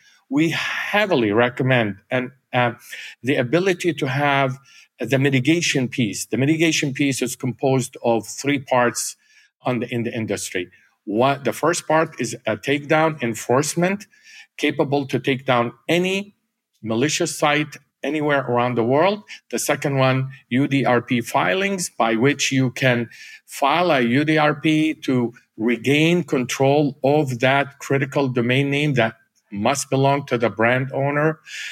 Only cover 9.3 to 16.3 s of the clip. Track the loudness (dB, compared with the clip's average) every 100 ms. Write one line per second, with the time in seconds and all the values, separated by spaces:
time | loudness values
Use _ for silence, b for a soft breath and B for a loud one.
9.3 | b b _ -4 -4 -4 -4 -4 -4 -4
10.3 | -6 -6 -8 -8 b b b -4 2 2
11.3 | 0 -4 -2 0 0 0 0 0 -4 -8
12.3 | -6 -6 -4 -2 -2 0 2 2 0 -6
13.3 | -4 0 0 0 0 -2 -2 -10 B B
14.3 | B B -4 -2 0 0 -2 -2 -2 -2
15.3 | -2 0 0 0 -4 -2 0 0 -2 -6